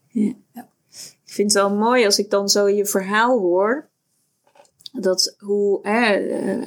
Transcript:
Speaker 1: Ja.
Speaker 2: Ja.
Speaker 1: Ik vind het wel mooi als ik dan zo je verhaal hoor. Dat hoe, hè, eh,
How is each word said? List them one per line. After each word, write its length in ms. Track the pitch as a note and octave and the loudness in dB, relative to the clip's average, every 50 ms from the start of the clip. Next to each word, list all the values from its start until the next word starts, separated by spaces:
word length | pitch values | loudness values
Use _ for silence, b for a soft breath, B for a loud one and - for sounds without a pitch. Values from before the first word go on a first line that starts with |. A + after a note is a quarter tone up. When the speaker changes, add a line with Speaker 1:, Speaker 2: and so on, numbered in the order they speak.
| _ _ | _ _
Speaker 1:
Ja. 240 | _ A2+ G#2+ G#2 - - _ _ _ | _ -2 -2 -2 -2 -6 _ _ _
Speaker 2:
Ja. 160 | A#3+ - - _ _ _ B B B B B B B _ | -20 -20 -20 _ _ _ B B B B B B B _
Speaker 1:
Ik 80 | - - | -16 -4
vind 200 | - G3+ G#3 G3 | -2 0 2 2
het 100 | G3 G3 | 2 2
wel 120 | G3+ G3+ | 2 0
mooi 280 | G#3 G#3+ A3+ B3 B3+ A3+ | 0 0 2 2 4 4
als 140 | G3+ G3+ - | 2 2 0
ik 120 | G3+ G3+ | -2 0
dan 180 | - G3+ G3+ G3+ | 0 0 0 2
zo 200 | - G#3 G3+ G3+ | 0 2 2 2
je 180 | G3 G#3 G3 | 2 0 0
verhaal 520 | G3+ - G3 F#3 F#3+ G3+ G#3+ A3+ A#3+ C4 A#3+ | -2 -2 -4 -4 0 0 0 2 2 2 2
hoor. 480 | F#3+ F3 F3 F#3 G3 G#3+ B3 D4+ D4+ - _ _ _ _ _ _ _ _ _ _ _ _ _ _ _ _ _ _ _ - - | 2 2 2 2 2 2 0 -2 -4 -12 _ _ _ _ _ _ _ _ _ _ _ _ _ _ _ _ _ _ _ -16 -12
Dat 420 | B3+ F#3 F#3 F#3 F#3 - - - _ | -4 -2 -2 0 0 -2 -4 -4 _
hoe, 400 | G3+ G3 G3+ G#3 G3+ G3+ G3 - - | -6 -4 -2 0 2 0 0 0 -2
hè, 300 | G3+ G#3 A3+ A#3+ A3 G3+ | -2 0 0 2 2 0
eh, 520 | F#3+ G3 - - - - G3 F#3+ - - | 0 -2 -4 -4 -4 -4 -4 -4 -4 -6